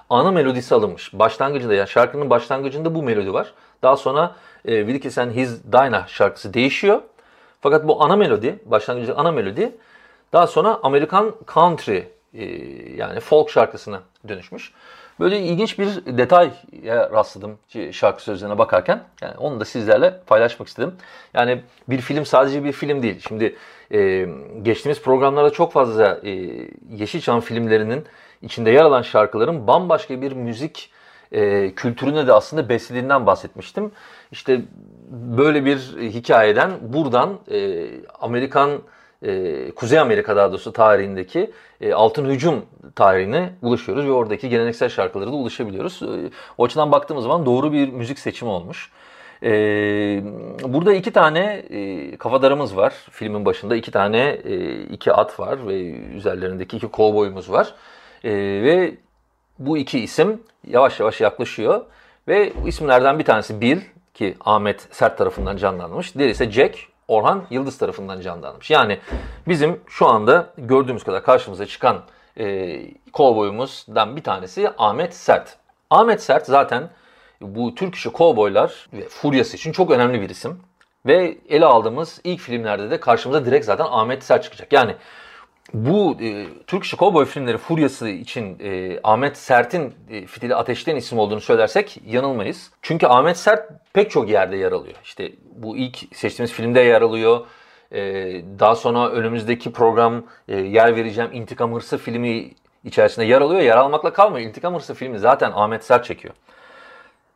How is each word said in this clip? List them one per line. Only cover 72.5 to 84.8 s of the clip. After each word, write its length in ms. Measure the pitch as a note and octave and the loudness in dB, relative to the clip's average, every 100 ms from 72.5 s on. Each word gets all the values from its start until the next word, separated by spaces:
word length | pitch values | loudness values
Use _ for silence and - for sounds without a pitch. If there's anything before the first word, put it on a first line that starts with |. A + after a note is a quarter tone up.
| G2 F#2 C#2 - - _ | -6 -6 -10 -16 -20 _
kovboyumuzdan 1040 | - C3+ A2+ G#2 G#2 C3+ - - A2+ G#2+ D3 | 2 4 4 0 -4 -8 -10 -6 -2 -2 -4
bir 60 | |
tanesi 480 | B2+ F#2 F#2 - G#2 - | -6 -8 -8 -4 -4 0
Ahmet 360 | G#2+ A#2+ F3+ | -2 0 -6
Sert. 420 | - - G2 - - _ _ _ | -4 0 0 0 -18 _ _ _
Ahmet 320 | E3 A#3 G#3 | 4 4 0
Sert 240 | - D3+ - | 0 0 4
zaten 440 | C#3 C3 B2 E3+ _ _ _ _ _ | 2 2 -2 -6 _ _ _ _ _
bu 340 | G2+ G#2+ A#2+ | -14 -6 -6
Türk 200 | - F#3+ | -6 -8
işi 180 | - A#2 | -8 -8
kovboylar 760 | - E3 A#2 G#2 G2+ E3 - - | 2 4 4 2 2 0 -4 -18
ve 160 | G#2+ F#2 | -16 -16
furyası 480 | - D3 C3 A#2 - | -6 0 0 0 -4
için 160 | D#3+ | -6
çok 180 | D#3 E3+ | -2 2
önemli 300 | C3 B2 B2 | 4 4 0
bir 80 | F#2+ | -6
isim. 320 | F2+ C3 F3 _ _ _ _ A#2+ | -10 -12 -14 _ _ _ _ 2
Ve 320 | F3 F3+ - - | 4 2 -4 -2
ele 180 | D3+ D#3+ | 4 6
aldığımız 540 | A#2 A2 B2 E3 - | 6 4 -4 -8 -10
ilk 160 | F3 F3+ | -8 -8
filmlerde 500 | - A#2+ A2 G2+ G#2 | -8 -6 -4 -4 -4
de 100 | D#3 | -2
karşımıza 440 | - A#2 B2+ D3+ | 2 0 0 -2
direkt 200 | B2 C#3 | 2 2
zaten 220 | B2+ G2 D#3+ | 2 -2 0
Ahmet 340 | A#2+ A2+ C3+ | 0 -2 -4
Sert 200 | - A#2+ | 0 0
çıkacak. 280 | - - - | 0 -14 0
Yani 220 | C#3 | 2